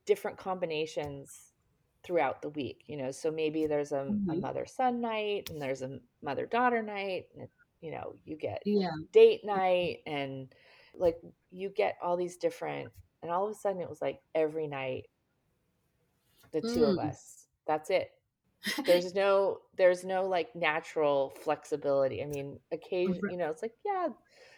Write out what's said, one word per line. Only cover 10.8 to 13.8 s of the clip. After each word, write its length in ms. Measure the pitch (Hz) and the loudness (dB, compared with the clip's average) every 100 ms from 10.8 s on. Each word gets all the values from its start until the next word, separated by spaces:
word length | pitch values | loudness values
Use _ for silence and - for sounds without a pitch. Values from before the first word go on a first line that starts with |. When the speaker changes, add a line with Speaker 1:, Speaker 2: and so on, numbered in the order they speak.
| - - | -20 0
Speaker 1:
like, 260 | 175 170 175 - _ | 0 0 -6 -20 _
you 180 | 180 196 | -10 -4
get 280 | 196 196 - | 0 0 0
all 160 | 175 175 | -2 0
these 200 | 180 175 | -2 -2
different, 540 | 165 165 156 143 135 - - _ | -2 -2 -6 -6 -10 -14 -20 _
and 100 | 160 | -4
all 140 | 175 208 | -2 -2
of 60 | |
a 40 | 214 | -2
sudden 260 | 202 185 | -4 -4